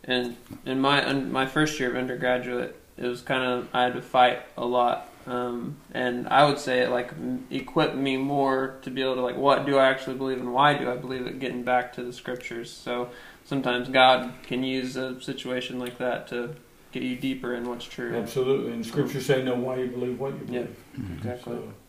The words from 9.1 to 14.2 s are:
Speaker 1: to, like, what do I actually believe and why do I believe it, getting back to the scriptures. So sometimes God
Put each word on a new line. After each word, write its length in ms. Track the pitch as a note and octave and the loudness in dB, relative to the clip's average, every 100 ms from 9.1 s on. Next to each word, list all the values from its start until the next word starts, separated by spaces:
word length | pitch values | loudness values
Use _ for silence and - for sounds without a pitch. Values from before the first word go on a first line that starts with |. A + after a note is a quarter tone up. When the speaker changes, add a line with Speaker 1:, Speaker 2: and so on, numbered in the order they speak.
| B2+ | 0
Speaker 1:
to, 40 | |
like, 140 | B2 B2 | -2 2
what 300 | C#3 C3+ C#3 | 4 4 4
do 120 | C#3 | 6
I 80 | C3+ | 6
actually 280 | C3 - C3 | 4 -4 -4
believe 220 | C3+ B2+ | -2 -2
and 140 | B2 | -2
why 220 | B2 D3 C#3+ | 4 6 4
do 100 | B2+ | 0
I 40 | B2 | -4
believe 300 | B2+ C3 B2 | -4 -6 -6
it, 140 | C3 | -4
getting 240 | C3 A#2+ | -6 -4
back 280 | A#2+ B2+ B2 | 2 2 0
to 100 | - | -8
the 80 | B2 | -10
scriptures. 580 | A#2+ - B2+ - A#2 A#2 | -10 -8 -8 -8 -10 -10
So 380 | - - B2 B2 - - - | -12 -6 -4 -4 -8 -18 -20
sometimes 440 | - C#3 B2+ B2 B2+ | -6 -2 0 0 2
God 440 | C3 B2+ B2+ | 8 8 8